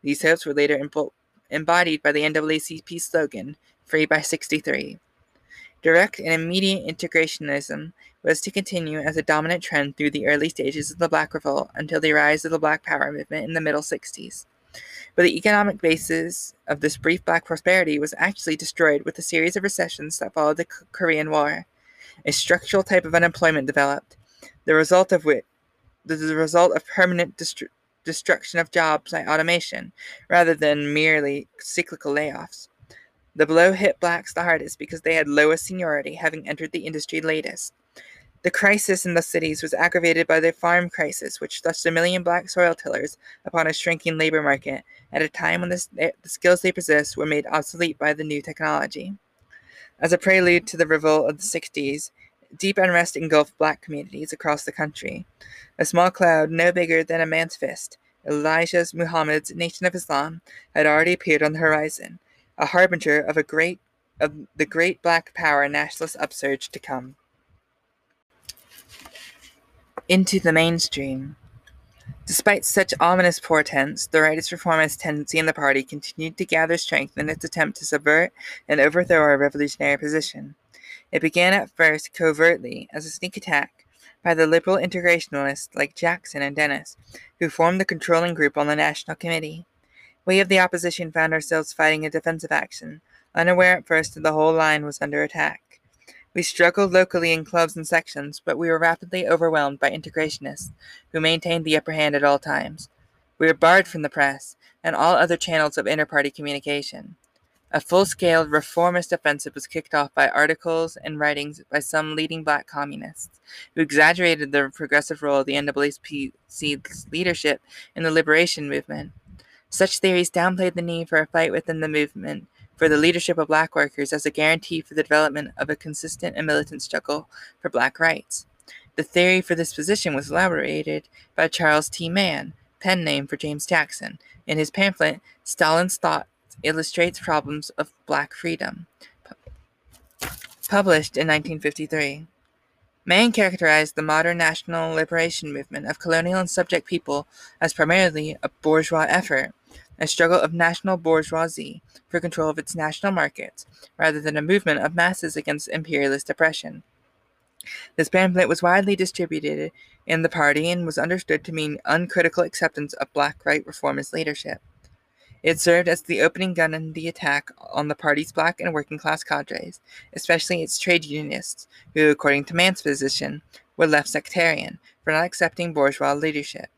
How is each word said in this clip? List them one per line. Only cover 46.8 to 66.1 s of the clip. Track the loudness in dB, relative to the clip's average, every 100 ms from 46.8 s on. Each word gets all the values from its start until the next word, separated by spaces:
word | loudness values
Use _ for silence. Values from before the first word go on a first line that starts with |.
| 2 2 2 -4
were | -2
made | -2 -2
obsolete | -4 -4 -4 -4 -2
by | -2
the | -2
new | -4 -6
technology. | -8 -6 -2 -2 -4 -8 -12 -14 _ _ _ -20 _ -20 -20 _
As | 0
a | 2
prelude | 4 4 6 4 2
to | -2
the | 2
revolt | 2 4 2 2
of | -4
the |
sixties, | -6 -8 -8 -6 -6 -6 -10 _ _ _ _ -6
deep | -4 2
unrest | 4 4 2 -2
engulfed | 2 2 2 _
black | -2 -2
communities | -10 -12 -12 -12 -12
across | -6 -4 -4
the | -6
country. | -6 -6 -6 -12 -12 -16 _ -20 -20 -20 -4
A | 0
small | 4 4
cloud, | 4 4 6 2
no | 2 2
bigger | 2 2 0
than | 0 -2
a | 0
man's | 0 -2 -6
fist, | -8 -8 -16 -18 _ _ -4
Elijah | -2 2 2 2 0 -2
Muhammad's | -4 -2 0 0 -2 -4
Nation | -6 -6 -2 -4
of | -4
Islam, | -4 -2 -2 -10 _ -20 _
had | 2 4
already | 4 2
appeared | 0 0 2
on | 2
the | 2
horizon, | 2 2 -2 -8 -16 -20 _ _ _ -6
a | 0
harbinger | 4 4 4 2 2
of | 2 -2
a |
great, | 0 0 -2 -2 _ _ _ _
of | -4 -4 -20 -4
the | -4
great | 0 0 0
black | 0 0 0
power | -4 0 2 2
nationalist | 0 -4 -6 -10